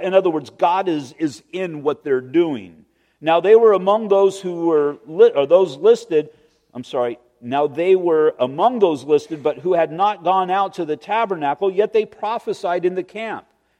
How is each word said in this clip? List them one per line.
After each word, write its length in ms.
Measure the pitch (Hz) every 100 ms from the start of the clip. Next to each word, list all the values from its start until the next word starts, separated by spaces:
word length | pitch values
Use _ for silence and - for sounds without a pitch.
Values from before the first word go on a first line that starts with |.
in 100 | 185
other 160 | 190 185
words, 220 | 156 131
God 360 | - 185 185 185
is, 280 | 156 123 -
is 240 | 160 127 _
in 320 | 185 185 151
what 220 | 143 143
they're 160 | 147 127
doing. 640 | 127 160 170 123 90 78 _ _ _ _
"Now, 180 | 151 170
they 160 | 185 226
were 160 | 226
among 360 | 190 190 214 214
those 300 | 196 196 190
who 280 | 185 170 165
were 320 | 151 147 143 -
li-, 260 | 165 226
or 120 | 139 139
those 320 | 180 180 139
listed, 500 | 202 233 - 156 151 _ _ _ _
I'm 100 | 123
sorry, 340 | 123 135 120 113 _ _
now 260 | 120 139 147
they 300 | 135 180 185
were 380 | 175 156 156 -
among 420 | 127 143 226 247
those 220 | 185 143
listed, 400 | 139 147 - 156
but 140 | 151 131
who 160 | 170
had 180 | 170 156
not 320 | 160 202 208
gone 280 | 170 190 180
out 240 | 190 196
to 100 | 185
the 140 | 156 151
tabernacle, 720 | - 208 220 175 143 147 196
yet 240 | 185 214
they 100 | 220
prophesied 800 | 214 - 214 233 226 - 190 180
in 120 | 180 185
the 60 |
camp. 440 | 180 214 220 123 - _ _